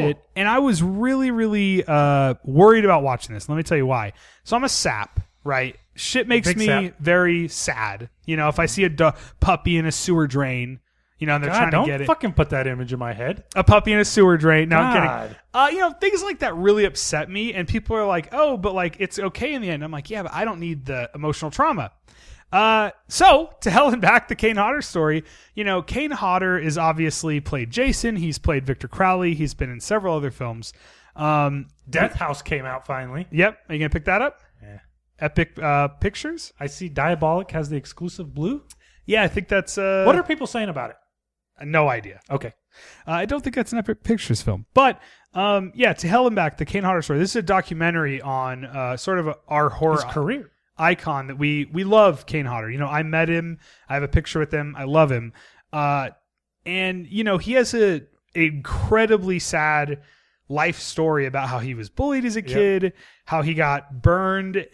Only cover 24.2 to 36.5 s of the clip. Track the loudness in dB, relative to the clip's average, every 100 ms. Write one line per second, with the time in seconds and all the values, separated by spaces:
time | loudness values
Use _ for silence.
24.2 | 2 -2 0 2 0 -2 -4 0 0 0
25.2 | -6 -18 _ -6 -2 -2 -2 -6 -4 -4
26.2 | 0 0 0 0 -2 0 0 0 -2 -2
27.2 | -4 -4 -4 -6 -4 0 0 0 -2 -2
28.2 | -4 -2 -2 0 -2 -6 -8 0 2 2
29.2 | 0 -2 -4 -4 -8 -8 -4 -2 0 -2
30.2 | -4 -6 -10 -10 -14 -20 -20 _ _ -4
31.2 | 0 2 0 -2 -10 _ -4 0 0 0
32.2 | -6 -6 -6 -6 -6 -10 -8 -8 -8 -10
33.2 | -4 2 2 0 -8 -4 -2 -2 0 0
34.2 | 0 -4 _ _ -20 -20 _ _ _ _
35.2 | -2 0 -2 -2 0 0 0 -2 -4 -4
36.2 | -8 -8 -12